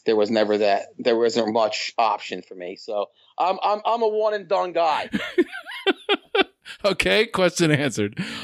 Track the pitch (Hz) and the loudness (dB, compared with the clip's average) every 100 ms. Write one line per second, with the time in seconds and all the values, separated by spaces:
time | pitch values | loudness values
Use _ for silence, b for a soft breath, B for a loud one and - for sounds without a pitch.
0 | - 107 104 110 104 107 104 98 - - | 0 2 2 2 2 2 2 0 -2 -4
1 | 123 117 117 120 107 113 107 - - - | 0 2 2 2 0 2 0 -2 -4 0
2 | 110 104 - 90 - 95 87 98 - 104 | 0 0 -4 -12 -12 -12 -12 -12 -6 -4
3 | 98 b b - 170 190 190 208 208 233 | -4 b b -2 -2 0 -2 -2 0 0
4 | 220 214 214 208 175 190 180 165 165 135 | 0 0 0 -2 -2 -2 0 0 2 0
5 | 92 202 - - - - 679 932 - - | -2 -6 0 0 0 -4 -12 -4 -2 -2
6 | - 403 - 403 381 _ B B 202 185 | -2 -4 0 0 0 _ B B -2 0
7 | 185 196 214 - 180 175 165 147 143 - | 2 2 2 2 0 2 2 2 0 -2
8 | 104 113 202 B | -4 -4 -10 B